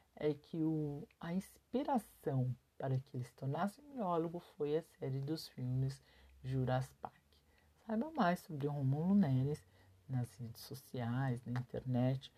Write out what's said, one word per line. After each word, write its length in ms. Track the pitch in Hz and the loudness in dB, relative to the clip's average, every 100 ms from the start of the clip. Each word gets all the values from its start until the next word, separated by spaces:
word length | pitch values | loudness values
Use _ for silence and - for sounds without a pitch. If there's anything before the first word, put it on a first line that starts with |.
| _ | _
é 200 | - 151 | -2 0
que 280 | 143 - 165 | 0 -4 0
o, 460 | 160 156 151 143 - - | 2 2 0 -4 -10 -10
a 140 | 165 | -4
inspiração 1200 | 185 - - _ 240 294 262 - - 147 135 127 120 _ - | -4 -4 -12 _ -2 0 0 -2 -8 -2 0 0 -2 _ -8
para 220 | 139 131 | -2 -2
que 180 | - 127 | -2 -8
ele 80 | |
se 80 | 123 | -8
tornasse 480 | - 135 151 196 - | -8 -4 0 0 -2
um 140 | 294 | -12
biólogo 440 | 269 185 170 170 170 | -6 0 0 0 -4
foi 380 | - - 147 156 | -10 -4 0 0
a 60 | |
série 360 | - - 143 135 | -2 -6 -4 -2
dos 300 | 139 160 - | -2 -4 -6
filmes 540 | - 127 127 135 135 - - - - | -6 -2 0 0 -2 -14 -20 -20 -12
Jurassic 500 | 131 131 127 127 131 - | -4 0 2 0 -2 -8
Park. 160 | - - _ _ _ _ _ _ - | -14 -14 _ _ _ _ _ _ -4
Saiba 240 | 220 302 | -2 -2
mais 300 | 320 175 180 | 2 2 2
sobre 260 | - 151 143 | -2 -4 -2
o 40 | |
Rômulo 440 | 147 135 143 175 | 0 0 2 4
Neres 520 | 202 156 127 139 151 - - - - - | 6 6 4 2 -2 -8 -20 -20 -20 -4
nas 240 | 127 120 | -2 -2
redes 260 | - 117 - | -6 -12 -12
sociais, 840 | - 127 - 131 117 123 135 120 - | -12 -14 -10 -4 -2 0 0 -2 -2
na 120 | 123 | -4
internet. 720 | 127 123 131 123 127 135 - | -4 -6 0 2 4 2 -4